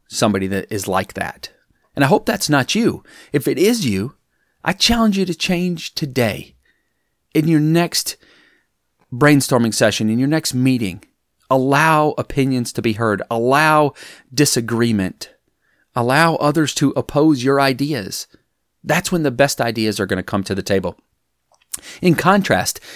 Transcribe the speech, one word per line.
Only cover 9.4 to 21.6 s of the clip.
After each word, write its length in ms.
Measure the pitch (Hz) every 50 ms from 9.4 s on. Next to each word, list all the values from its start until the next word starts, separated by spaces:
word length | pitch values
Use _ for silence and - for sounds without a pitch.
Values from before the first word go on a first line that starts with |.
| - - 139 120 117 113
session, 380 | 104 - 120 107 - - 110 107
in 80 | 110 120
your 100 | 131 143
next 240 | 156 160 - -
meeting, 500 | - 127 127 131 131 117 117 92 85 101 - _ _ _ _ _ _ _ _ _
allow 680 | 131 135 131 135 139 143 156 160 160 151 151 151 - -
opinions 540 | - - - 139 135 135 131 127 120 - -
to 80 | -
be 100 | 107 117
heard. 300 | 104 104 117 107 101 95 - -
Allow 640 | 240 117 117 127 135 147 156 156 156 151 151 139 - - - - - - _ _ 127
disagreement. 960 | 123 147 - - 127 117 113 117 113 120 120 110 101 92 90 - - - - _ _ _ _ _ _ _ _ _ _ _ _ _
Allow 420 | 123 120 120 131 151 165 165 160
others 380 | - - 147 147 165 151 135 -
to 140 | - 147 135
oppose 520 | - 135 - - - 147 147 160 151 123
your 180 | 123 135 139 139
ideas. 640 | 139 135 135 127 143 147 156 113 92 - - - - - _ _ _ _ _ _ _ _ _ _
That's 300 | - - 147 175 - -
when 100 | 185 170
the 80 | 151 139
best 300 | 123 127 143 139 - -
ideas 400 | 123 117 113 113 110 107 101 110
are 60 | 98
gonna 160 | 90 98 92
come 200 | 92 - - 101 95
to 100 | - 98
the 80 | 95
table. 360 | 92 - 101 98 92 87 - _ _ _ _ _ _ _ _ _ _ _ _ _